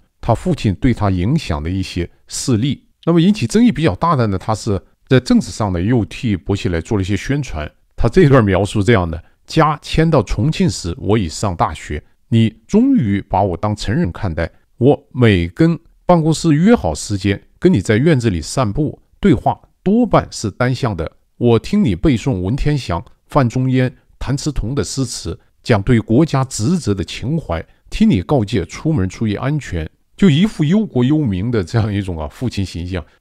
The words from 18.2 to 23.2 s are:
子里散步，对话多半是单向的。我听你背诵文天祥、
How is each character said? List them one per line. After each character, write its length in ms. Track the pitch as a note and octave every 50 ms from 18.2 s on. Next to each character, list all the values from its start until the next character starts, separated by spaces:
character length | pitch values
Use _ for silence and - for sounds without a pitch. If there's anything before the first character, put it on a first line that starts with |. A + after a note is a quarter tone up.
子 80 | A2+ A#2
里 120 | F2+ E2
散 300 | C#2+ - - C#3 B2+ G2+
步， 300 | G2+ D3 D3+ - - - _ _ _ _
对 140 | - G3
话 260 | C3 - - C3 - - _ _ _ _
多 240 | - F#3 G#3 A#3+ B3
半 220 | F#3 - D3 - -
是 200 | - - - G2+
单 220 | - - B2 B2+
向 220 | C3 - C#3 A#2 G2+
的。 160 | D#2+ D#2+ - - _ _ _ _ -
我 200 | A#2+ A#2 A#2 A2
听 240 | - - G3+ G#3
你 140 | G3+ A#2+ F2+
背 200 | D#2+ - E3 B2+
诵 240 | A2 - C#3 B2 F#2
文 120 | F2+ F#2+ B2
天 220 | B2 - D3 D3+
祥、 260 | C#3 - - F2 E2+ - - - _